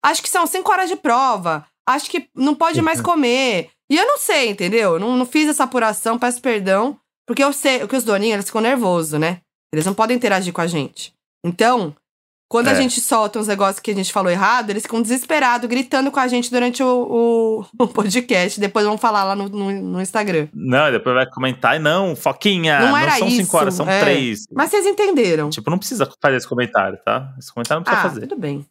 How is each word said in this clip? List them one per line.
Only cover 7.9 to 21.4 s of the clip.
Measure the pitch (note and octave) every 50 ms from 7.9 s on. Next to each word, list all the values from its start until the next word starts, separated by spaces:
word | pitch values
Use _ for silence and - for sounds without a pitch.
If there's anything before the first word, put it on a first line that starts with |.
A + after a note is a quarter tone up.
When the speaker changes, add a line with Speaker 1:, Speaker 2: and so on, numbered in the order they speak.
| C4
Speaker 1:
os | C4 A3
doninhos, | A3+ G3+ - G#3 A#3 A3
eles | G3 G3
ficam | - - A3
nervosos, | G#3+ A#3+ B3+ B3 A#3 F#3 F3+ E3+ D#3+ D#3 D3+ D3+
né? | D#3 E3 F3+ F3 _ _ _ _ _ _
Eles | - D#3 D#3
não | F#3 G3
podem | - A3 A3 B3+
interagir | A#3+ B3 G#3+ G3 F#3 F#3+ F3+
com | E3+ -
a | E3+
gente. | F3 E3+ D#3 C3+ A#2+ _ - - - _ _ _ _ _ _ -
Então, | E3+ F3 - A3 A#3 B3+ A#3+ F#3 D3+ D3+ _ _ _ _ _ _ _ _ _ _ _
quando | - A#3 A#3+
a | C4+
Speaker 2:
É. | C4+
Speaker 1:
gente | - C4+ B3 A#3+ -
solta | - - C4 A3+ G#3+ G#3 G#3
uns | A3+ G#3
negócios | G#3 G3+ G3 G3+ G3 G3 -
que | - -
a | G#3
gente | G3 F#3+ -
falou | - G#3 F#3+ F3+
errado, | F3 F#3 F#3 G3+ A#3+ B3 A#3 G#3
eles | G3 G#3+ -
ficam | - A#3 A3+ A#3
desesperados, | G#3 B3 C4 B3 - E4 D4+ C4+ B3 A#3+ A#3+ A#3 A3+
gritando | A#3+ B3+ B3+ B3+ - C4 C4+ C#4
com | C4+ C#4
a | B3+
gente | B3 B3 B3 A#3+ B3
durante | B3 B3 B3 B3 B3 B3
o, | C4+
o, | B3+ B3 B3 A#3+ - A#3+ A#3 A#3 A#3 A#3 A3+ A3+ A3 A3 A3 G3+ - -
<laughs> | - B3
o |
podcast. | A#3 - - G#3+ G3+ F#3 B3 A#3+ - A#3+ F#3 F3+ - - G3+
Depois | G3+ G3 G3 A3+ G#3
vão | G#3 G#3+
falar | G#3+ - A3+ G#3+ G3+ G3
lá | F#3+ G3
no, | G3 G3 G3
no, | G3+ G3+ G3 G3
no | G3 G3 F#3+ F#3 F3+ F3+
Instagram. | F#3 G3 - A3 G#3+ G#3 E3+ D#3+ D3 D3+
Speaker 2:
Não, | - - E2 B2+ B2 C3+ D3+ D3
depois | B2 G#2+ - B2+ B2
vai | B2+ C3 B2+
comentar, | - B2